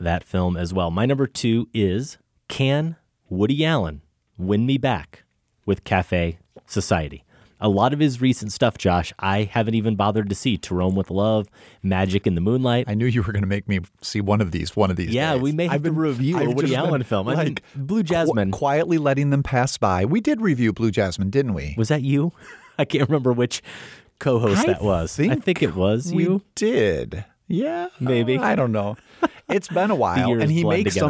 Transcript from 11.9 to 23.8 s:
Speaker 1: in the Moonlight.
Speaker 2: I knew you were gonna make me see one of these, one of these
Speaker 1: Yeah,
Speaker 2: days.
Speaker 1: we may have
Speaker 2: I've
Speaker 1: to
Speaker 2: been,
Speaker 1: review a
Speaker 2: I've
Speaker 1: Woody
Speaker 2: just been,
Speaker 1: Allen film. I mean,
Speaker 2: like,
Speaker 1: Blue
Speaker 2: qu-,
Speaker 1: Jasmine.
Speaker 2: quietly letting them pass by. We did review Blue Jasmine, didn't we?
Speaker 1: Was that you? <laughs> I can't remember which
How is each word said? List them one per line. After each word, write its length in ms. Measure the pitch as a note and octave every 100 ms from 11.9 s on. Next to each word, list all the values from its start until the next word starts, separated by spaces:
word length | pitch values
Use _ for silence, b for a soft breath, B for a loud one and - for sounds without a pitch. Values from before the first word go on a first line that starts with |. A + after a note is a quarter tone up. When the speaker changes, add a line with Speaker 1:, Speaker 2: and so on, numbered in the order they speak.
| F#2 F#2+ G2 A2
Speaker 1:
in 80 |
the 80 | E2+
Moonlight. 420 | F#2 B2+ B2+ A#2+ B2
Speaker 2:
I 60 |
knew 140 | G#2 B2
you 160 | A#2+
were 100 | G2+
gonna 140 | G#2 G2
make 200 | G2+ G2+
me 140 | G2 F2 _
see 180 | - G#2+
one 220 | G2+ G#2
of 80 | G2
these, 240 | F2 D#2 -
one 140 | G2
of 60 | F2
these 100 | E2+
Speaker 1:
Yeah, 240 | A#2+ D#3
Speaker 2:
days. 80 | C3+
Speaker 1:
we 120 | C3+
may 120 | D3+
have 80 | E3+
Speaker 2:
I've 100 | C#3
Speaker 1:
to 60 | D#3+
Speaker 2:
been, 60 | D#3
Speaker 1:
review 380 | D#3 B2 C3+ F3
a 40 |
Speaker 2:
I've 60 | -
Speaker 1:
Woody 200 | B2+ C3+
Speaker 2:
just 40 |
been, 140 | B2+ F3
Speaker 1:
Allen 160 | C#3+
film. 260 | - G#2 G2+
I 60 |
mean, 100 | D#3 D3+
Speaker 2:
like, 80 | - B
Speaker 1:
Blue 260 | C#3 C#3 A3
Speaker 2:
qu-, 80 | E3
Speaker 1:
Jasmine. 420 | E3+ D#3+ A#2 F#2+
Speaker 2:
quietly 480 | F#2+ C#3+ D3 E3+ E3
letting 320 | C#3+ C3+ C#3+
them 120 | C#3
pass 360 | - C3 C3 -
by. 260 | G#2+ F2+
We 160 | G#2 G3+
did 220 | A3+ C4
review 320 | A3 B2+ A2+
Blue 160 | F#2+ A2+
Jasmine, 400 | G#2+ F#2+ F#2+ G2
didn't 240 | C3+ C3
we? 200 | F2 C#2+ D2+
Speaker 1:
Was 100 | A2+
that 140 | D3+
you? 300 | C#3 C#3 E3 B B B
<laughs> 220 | B -
I 60 |
can't 240 | C#3+ C#3 C3+
remember 240 | D3+ B2+
which 300 | A#2+ B2 - B B